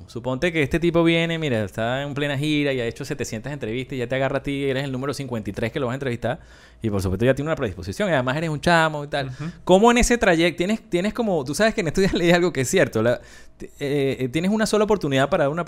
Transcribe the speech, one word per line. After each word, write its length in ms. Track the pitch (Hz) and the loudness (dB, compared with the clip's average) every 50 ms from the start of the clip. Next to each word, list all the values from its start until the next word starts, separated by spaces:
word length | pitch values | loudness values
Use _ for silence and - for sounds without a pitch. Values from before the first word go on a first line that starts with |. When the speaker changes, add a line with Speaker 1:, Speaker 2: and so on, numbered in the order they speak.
| 90 | -18
Speaker 1:
Suponte 440 | - - 120 113 127 131 131 175 180 | -14 -12 -8 -6 -6 -4 -2 -2 -2
que 120 | 165 160 139 | 0 0 -2
este 160 | 127 - 165 | 0 0 0
tipo 240 | 170 170 160 170 165 | 0 2 2 4 4
viene, 340 | 165 165 165 165 170 165 160 | 4 2 2 0 -2 -2 -2
mira, 240 | 160 143 120 110 104 | -2 -2 0 -2 -2
está 380 | 92 - 113 113 117 127 135 | -4 -4 -4 -4 -4 -4 -4
en 120 | 143 147 139 | -6 -6 -6
plena 200 | 139 147 143 139 | -4 -4 -4 -4
gira 360 | 135 147 156 151 147 147 143 135 | -2 -2 0 0 0 0 0 -2
y 60 | 127 | -2
ha 40 | 117 | -4
hecho 200 | 117 113 - 143 | -4 -6 -8 -8
setecientas 480 | - 147 127 117 - 117 110 104 131 147 | -8 -6 -6 -6 -6 -6 -8 -8 -10 -10
entrevistas 400 | 135 113 107 113 127 123 - 143 | -8 -6 -6 -6 -6 -6 -8 -6
y 60 | 127 | -6
ya 80 | 117 | -6
te 80 | 123 131 | -4 -2
agarra 240 | 131 135 131 135 135 | -2 -2 -2 -2 -4
a 40 | 131 | -4
ti, 220 | 143 139 139 139 | -4 -4 -2 -2
eres 180 | 139 127 135 143 | -2 -2 -2 -4
el 80 | 139 | -4
número 220 | 131 127 135 143 135 | -6 -6 -4 -6 -6
cincuenta 360 | - 139 127 123 110 98 107 | -6 -6 -6 -6 -6 -6 -6
y 20 | 95 | -6
tres 180 | - 117 113 | -4 -4 -4
que 80 | - 156 | -4 -4
lo 60 | 135 | -4
vas 80 | 117 127 | -4 -4
a 20 | |
entrevistar. 440 | 139 139 127 120 113 - 113 139 - - - - - - - - - | -4 -4 -6 -6 -4 -4 -4 -4 -6 -10 -20 -20 -20 -20 -20 -14 -6
Y 80 | - 110 | -4 -2
por 100 | 101 98 | -2 0
supuesto 220 | 92 95 92 95 117 | 0 0 0 2 4
ya 80 | 131 131 | 4 4
tiene 120 | 135 139 160 | 2 0 -4
una 60 | 160 | -2
predisposición. 540 | 143 135 101 87 - 85 101 90 - 214 190 | -2 -2 -4 -4 -6 -8 -8 -4 -2 0 2
Y 40 | 160 | 2
además 220 | 135 127 131 131 | 2 2 0 -2
eres 120 | 156 170 160 | -2 -2 -4
un 100 | 151 139 | -4 0
chamo 440 | - 175 175 165 160 156 151 147 147 | 2 4 4 4 4 2 0 -4 -8
y 40 | |
tal. 200 | 147 151 139 131 131 | -4 -4 -4 -4 -4
Speaker 2:
Ujú. 160 | 127 - 147 170 - - - | -8 -10 -10 -10 -10 -6 2
Speaker 1:
¿Cómo 260 | - 180 196 220 240 | 6 6 8 8 6
en 80 | 240 247 | 6 6
ese 180 | 226 - 240 | 4 4 2
trayecto? 400 | 233 226 202 170 160 165 180 147 | 2 4 4 4 4 4 2 2
Tienes, 240 | - 175 196 220 - - - | 0 -2 -2 -2 -4 -4 -4
tienes 240 | - 170 185 214 - | -2 -2 -2 -2 -2
como, 300 | - 233 208 180 156 127 | -2 -2 0 0 -2 -2
tú 100 | 139 139 | -4 0
sabes 180 | - 202 - - | 2 2 2 2
que 60 | 226 | 0
en 60 | 180 | -2
estos 140 | 151 - 185 | -2 0 2
días 120 | 196 185 - | 2 2 2
<laughs> 0 | |
leí 180 | 170 170 170 | 2 4 4
algo 200 | 175 175 175 175 | 6 6 4 2
que 100 | 143 131 | 0 0
es 80 | 127 - | -2 2
cierto. 320 | - 185 147 120 - 110 110 | 4 4 4 4 2 2 2
La, 180 | 120 120 - - - - - - - - - | 2 2 0 -4 -16 -20 -20 -20 -20 -18 -16
eh, 560 | - - - - 143 139 143 143 139 135 120 107 | -18 -16 -12 -8 -6 -4 -2 0 0 0 -2 -2
eh, 100 | 127 120 | -4 -2
tienes 200 | 123 160 180 190 | -2 -2 0 0
una 140 | 214 220 220 | 0 0 0
sola 180 | - 220 208 214 | 2 2 2 4
oportunidad 460 | 208 214 180 165 147 135 131 139 143 | 2 2 0 0 0 2 2 2 2
para 180 | 190 180 147 139 | 2 2 2 0
una, 140 | 156 175 165 | 0 -4 -6